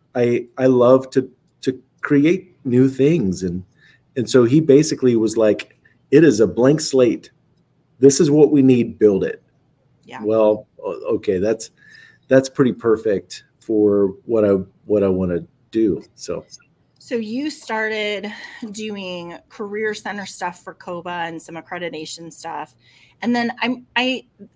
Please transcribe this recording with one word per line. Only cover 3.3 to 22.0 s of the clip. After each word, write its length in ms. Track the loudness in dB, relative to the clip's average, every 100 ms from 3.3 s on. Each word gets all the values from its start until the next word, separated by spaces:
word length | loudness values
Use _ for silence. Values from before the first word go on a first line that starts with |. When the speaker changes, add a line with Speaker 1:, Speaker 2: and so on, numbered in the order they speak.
| -4
Speaker 1:
And, 200 | -6 -8 -12 _ _ _ _ -8
and 120 | 0
so 140 | 4
he 160 | 4 4
basically 540 | 6 4 4 0 0 2
was 220 | 0 2
like, 400 | 0 0 -6 _ _ _ _
"It 120 | 6
is 160 | 6 4
a 80 | 2
blank 340 | 2 2 2
slate. 500 | 0 2 2 0 -8 _ _ _ _ _ _ _
This 200 | 4 6
is 120 | 4
what 180 | 6 6
we 100 | 6
need, 360 | 4 4 2 2
build 260 | 2 4
it." 200 | -2 -6 _ _ _ _ _ _ -20
Speaker 2:
Yeah. 160 | -8
Speaker 1:
Well, 440 | -2 2 2 0 -4 -14
o-, 360 | -12 -10 -6 -4
okay, 220 | -2 -2
that's, 340 | -2 -4 -8 _ _ -20 -20 _ 0
that's 220 | 2 2
pretty 240 | 0 0
perfect 680 | 0 0 0 0 -4 -6 -16 -20 _
for 560 | -4 0 2 2 0 -4 -4
what 180 | 0
I, 100 | 2 2 -2 _ -4
what 180 | 0
I 60 | 0
wanna 360 | 0 -2 -4 -8 _ _
do. 320 | -2 -2 -2 -8 _
So. 300 | -12 -12 -14 -20 _ _ _ _
Speaker 2:
So 180 | -10 -8
you 360 | -8 -8 -8
started 800 | -8 -8 -6 -6 -6 -6 -8 -10 -14 -18 -16 -16
doing 640 | -12 -12 -12 -12 -12 -14 -18 _
career 440 | -16 -12 -8 -6
center 320 | -8 -10 -12 -12
stuff 380 | -10 -10 -10
for 100 | -18
coba 540 | -18 -14 -12 -10 -10 -10
and 120 | -10
some 160 | -14 -16
accreditation 800 | -14 -12 -10 -10